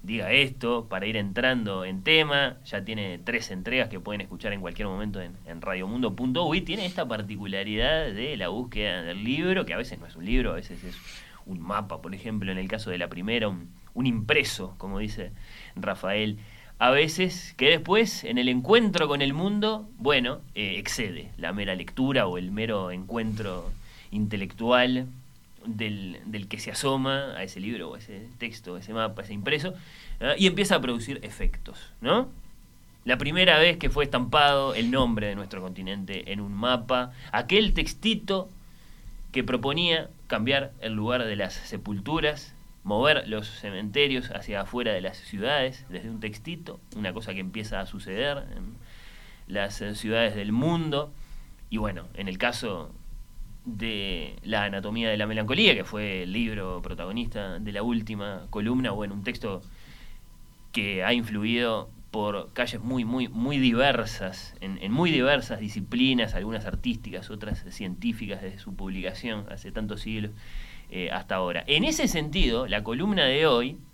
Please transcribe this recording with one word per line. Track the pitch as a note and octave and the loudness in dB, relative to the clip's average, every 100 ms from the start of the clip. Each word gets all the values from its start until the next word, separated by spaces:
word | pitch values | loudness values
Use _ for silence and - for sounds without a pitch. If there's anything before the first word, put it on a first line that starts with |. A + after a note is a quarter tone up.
diga | F#2+ A2+ F#2 | -2 -2 4
esto, | C3 C3+ B2+ A#2+ A#2+ A2+ | 6 6 2 0 0 0
para | F#2+ G2+ | -4 -2
ir | A2 | -2
entrando | G2+ F#2+ B2+ B2+ G#2+ F#2+ | -2 2 2 2 0 -2
en | F#2 F#2+ | -2 -4
tema, | F#2+ D#3+ D3+ C#3+ C3+ - | 6 6 6 4 2 -2
ya | - G#2 F#2+ | -8 -6 -4
tiene | A2 G2 F2 | -4 -4 -4
tres | F2 A#2 - | -2 -2 -2
entregas | F#2 F#2 B2+ G#2+ | -6 -2 0 0
que | G2 | -4
pueden | G2+ G#2 | -6 -8
escuchar | F#2+ F2+ G#2+ | -8 -6 -4
en | G2+ | -4
cualquier | F2+ E2+ G#2 | -6 -4 -4
momento | F#2+ G#2+ G2 | -4 -4 -6
en, | F2 F2+ - | -8 -12 -12
en | E2 | -10
radiomundo | F#2+ F#2 F#2 A#2+ A#2+ F#2+ | -4 -4 -2 0 0 0
punto | B2+ C3+ E3+ | 0 2 2
uy, | F3 | 2
tiene | F#3 G3 F3+ | 0 -4 -2
esta | F#3 C#3+ | -2 -2
particularidad | A2 G#2 G2+ G2 G2 G2 G#2+ B2 D#3+ D3+ | -2 -4 -6 -4 -4 -2 2 2 2 0
de | G2+ B2+ A2+ | -2 -4 -4
la | F2+ | -4
búsqueda | G2+ B2+ G#2+ G#2 F2+ | -4 -4 -2 -2 -2
del | E2+ F2+ A2 | -4 -4 -2
libro, | D3 F3+ F#3+ D#3 | 0 2 2 0
que | |
a | F2 | -4
veces | B2 G#2+ | -4 -8
no | - | -12
es | - | -10
un | |
libro, | F2 B2+ A#2 | 2 4 4
a | E2 | -2
veces | F2 - F2+ | -6 -10 -10
es | - - - - - - | -12 -14 -16 -16 -18 -10
un | F2+ | -8
mapa, | E2+ G2+ G#2+ D#2+ | -2 -2 -2 -8
por | E2+ F#2+ | -8 -8
ejemplo, | A2+ A2 F#2+ | -4 -4 -2
en | F#2 | -2
el | F#2 | -2
caso | A2 - | -4 -4
de | F2+ | -2
la | F2 | -4
primera, | E2+ G2 A#2 G#2+ | -4 0 2 2
un, | F2+ - - - - | -2 -8 -16 -12 0
un | C3 | 2
impreso, | A#2 G#2 D3+ - - F#2+ - | 2 4 4 4 -2 -8 -8
como | F#2+ G2 | -6 -4
dice | G#2 G#2+ F2+ - - - - - | -4 -4 -8 -10 -14 -14 -14 -6
Rafael, | G2+ F#2 F#2 G#2 G#2+ G#2 - - - - | -2 -2 0 2 0 -2 -8 -18 -18 4
a | B2 | 6
veces, | C3+ D#3 E3 F#3 - - - | 8 6 4 0 0 -12 4
que | C3 | 8
después, | E3 E3 G3+ A3+ - | 8 6 4 4 0
en | - B2 | -2 2
el | B2 | 4
encuentro | B2+ C3 A3+ A3 F3 D3+ | 2 6 8 8 4 2
con | C#3+ | 4
el | C#3 | 2
mundo, | C#3+ F#3+ G#3 G#3+ A3 - - | 2 2 2 2 0 -6 -2
bueno, | B2+ C#3 A#2+ C#3+ - | 4 6 4 -2 -6
eh, | - G2+ F#2+ | -4 -2 -2
excede | G#2 - G#2+ E2 - - | -4 -2 -2 -4 -8 -6
la | E2 | -4
mera | G2 G2+ F#2 | -2 -2 -2
lectura | E2 - C3 C3+ G2+ | -4 0 4 4 4
o | F2+ | 2
el | F2+ | -2
mero | G2+ A2+ G#2 F#2 | -2 0 0 -2
encuentro | F2+ G2 A#2 A2 G#2+ G#2 F2+ E2+ - - - - | -4 -4 -2 -2 -2 -4 -4 -4 -6 -8 -18 -8
intelectual | G#2 G#2 G#2 G2 - A2+ B2 B2+ B2+ B2+ - - - - - A2+ | -2 0 0 -4 -2 4 6 6 2 -2 -10 -18 -20 -20 -12 -8
del, | G#2+ A2 G2+ F#2+ - - | -4 -2 -4 -6 -8 -8
del | G#2+ G2 | -8 -8
que | G#2 | -8
se | - | -6
asoma | - C#3 C3+ C3 C3+ C#3 - | -2 2 2 2 0 -2 -6
a | |
ese | F#2+ - | -8 -6
libro | G2 A#2 E2 | -6 -6 -8
o | B1+ | -10
a | |
ese | - G2 A2+ - | -12 -14 -14 -10
texto, | A#2 G#2 - F2+ | -10 -10 -10 -10
ese | F#2+ | -6
mapa, | A2+ A2 - | -2 -2 -2
ese | - | -8
impreso, | G#2 A2+ D3 E3 F3+ - - - - | -4 0 0 0 -6 -14 -18 -10 -4
¿ah? | B2 D3 | 0 6
Y | G3 | 6
empieza | E3+ G3+ F3+ | 6 4 4
a | |
producir | B2+ A#2 A2+ C3+ | 2 -2 -4 -8
efectos, | G#2+ - A#2+ - - - - - | -8 0 2 2 -8 -12 -14 -4
¿no? | A#2+ G3+ C4 - - - - - - - | 4 4 2 -6 -16 -16 -20 -20 -20 -10
La | A#2+ C3 | 0 2
primera | C#3 E3+ F#3 D#3 | 4 6 10 10
vez | E3+ E3+ | 8 6
que | C#3 | 2
fue | B2+ C#3+ | 4 4
estampado | B2 B2 D3+ D3 C#3 C3+ A2+ | 2 4 6 8 6 4 2
el | A#2 | 2
nombre | C3+ B2 A2 G#2 | 4 4 4 0
de | G2+ | -2
nuestro | F#2+ G2 | -6 -6
continente | F#2 F#2 F#2+ G2+ F#2+ F#2+ - | -8 -6 -6 -6 -4 -6 -6
en | G2+ | -6
un | G2+ | -4
mapa, | G2+ A#2+ B2+ B2 B2+ B2+ - - | 0 2 2 2 0 0 -8 -4
aquel | G#2+ B2 G3 G#3+ | -2 4 4 6
textito | - D3+ - A3 A3 - F#3+ F3+ - - - - - - - - | 4 2 0 0 0 0 -2 -2 -12 -18 -20 -20 -16 -14 -12 -4
que | C3 | -2
proponía | A2+ B2 B2+ D#3+ F3 D#3+ - - - | 0 0 2 2 4 2 0 -12 -4
cambiar | A2+ A2+ C#3 C3+ - | 0 4 2 0 -6
el | A2+ | -4
lugar | G#2+ A2 B2 A2+ | -2 2 2 0
de | G2+ | -2
las | G2 - | -2 -4
sepulturas, | - G2+ G#2 G2+ A2+ D#3+ D3 D3 - - - - - | -8 -8 -6 -6 0 2 2 0 -10 -18 -20 -12 0
mover | G#2 C#3 D3+ - | 4 6 4 2
los | A2 G#2 | -4 -6
cementerios | - G#2 F#2+ G#2 A2 C#3+ C3 B2 | -8 -8 -6 -2 2 4 2 -4
hacia | - - G2+ | -8 -4 -4
afuera | G2 A#2+ A#2 | -2 -2 0
de | G2 | 0
las | F#2 - | -2 -8
ciudades, | - G2+ A2 D3 C3 C3+ - | -10 -4 0 2 0 -4 -12
desde | F2+ A2+ | -10 -8
un | A2+ | -6
textito, | G#2+ G#2 D#3 E3 F3 - - G#2+ | -8 -8 -10 -10 -10 -14 -12 -4
una | G2+ | -4
cosa | F#2 A2 | -4 -6
que | F#2+ | -6
empieza | F#2 A2 G#2 F#2+ | -6 -6 -4 -4
a | G2 | -4
suceder | G2+ G2+ G2 C#3 C#3+ C3+ - | -8 -6 -2 -2 -2 -6 -8
en | F#2+ A2+ - - - - - - - | -8 -10 -16 -16 -16 -16 -18 -18 -6
las, | G2+ G2 - | -2 -2 -2
eh, | G#2 G#2 | -6 -4
ciudades | G#2+ A2+ A2+ | 0 4 4
del | G#2 G2+ | 2 0
mundo. | A2+ D3+ E3+ D#3+ C#3+ D3 - - - - - - | 2 4 2 2 0 -2 -8 -12 -12 -14 -16 -6
Y | A2 | -2
bueno, | G#2+ F#2 E2 | -2 -2 -10
en | - G2 | -8 -6
el | F#2 | 0
caso | A#2+ A#2 A#2 F#2 D2 - - - - - - - B3 | 0 0 -4 -6 -8 -12 -12 -12 -12 -12 -12 -10 -10
de | G#3+ A2+ G#2 G2 F2 D2 - | -4 -4 -2 -2 -4 -6 -8
La | - G#2+ | -2 2
anatomía | G2+ G2 G2+ A2+ A2+ | 2 0 -2 0 2
de | G#2+ | 2
la | G#2 | 2
melancolía, | A2 G#2+ C3+ G#3+ A#2+ | 0 0 6 6 6
que | |
fue | F2+ G#2+ G#2 F#2+ | 0 -4 -2 -2
el | F2+ | -2
libro | G2+ A#2 G#2+ F#2 F2+ | 0 0 0 -4 -4
protagonista | F2 F2 F2 A2 A#2 G#2+ G2 E2+ | -4 -6 -4 -4 -4 -4 -6 -6
de | G#2+ | -6
la | G#2 | -2
última | A#2 A#2 G#2+ G#2+ G2+ F#2+ F#2 | 0 0 -2 -4 -4 -6 -6
columna, | G#2+ G#2 B2+ B2 | -2 0 2 2
bueno, | G2+ G2+ | -2 -4
un | G2+ F#2+ | -4 -6
texto | - A2+ F#2+ - - - - - - - - - - - | -4 -4 -6 -8 -16 -16 -16 -14 -14 -16 -20 -20 -20 -6
que | - G2+ F#2+ | -2 0 2
ha | F#2+ | 4
influido | A#2+ A2+ G#2+ G#2+ A#2 A#2+ A2 - - - | 2 2 -2 2 2 2 0 -2 -12 -8
por | A2+ G#2 G2+ - | -2 -2 -2 -6
calles | - A#2+ A2+ | -4 -4 -2
muy, | A2 B2+ | -2 0
muy, | A2+ B2+ A#2+ | 0 0 -2
muy | B2 B2 C#3+ | 0 0 4
diversas, | C3 A#2 C#3 B2 G#2+ - G2 - - - | 6 6 4 4 0 -4 -6 -8 -14 -10
en, | F#2+ F#2+ | -8 -6
en | G2 | 0
muy | A#2+ F3 | 4 4
diversas | D3 B2+ C#3+ A2+ G#2+ | 6 6 4 2 -6
disciplinas, | G#2+ A2 G2 A#2+ C3 B2+ A2 | -4 -6 -2 4 6 6 2
algunas | F#2+ G#2 A2+ | 0 -2 -4
artísticas, | G#2 F2 B2 A2 G#2 F2+ - | -4 -2 -2 -2 -4 -10 -10
otras | G#2 G#2+ - - | -8 -4 -4 -6
científicas, | - F#2+ F2+ A#2 A2+ G2 G2 | -6 -6 -2 -2 -2 -4 -6
desde | F#2+ G2 | -8 -10
su | - | -10
publicación | F#2 G2 F#2 F2+ - A#2+ G#2+ A2 | -6 -4 -4 -4 -6 -6 -6 -6
hace | A2+ G#2 | -10 -8
tantos | G#2 G#2+ G#2 | -6 -4 -4
siglos, | A2 A2 G#2+ G#2+ - - - - - | -4 -4 -4 -6 -8 -8 -8 -12 -10
eh, | F#2 F#2 | -6 -4
hasta | - - F#2+ | -4 -2 0
ahora. | F2+ E2+ - | 0 -2 2
En | D3 | 4
ese | C4+ D#4 C4+ | 4 2 2
sentido, | E3 D3+ D#3+ C#3 A#2 B2+ | 2 0 4 4 4 0
la | G2+ G#2+ | 0 0
columna | A#2+ F#3+ G3 C#3 | 0 2 4 4
de | C3+ D#3+ | 6 6
hoy | A#2+ B2 E3 - | 6 4 -4 -14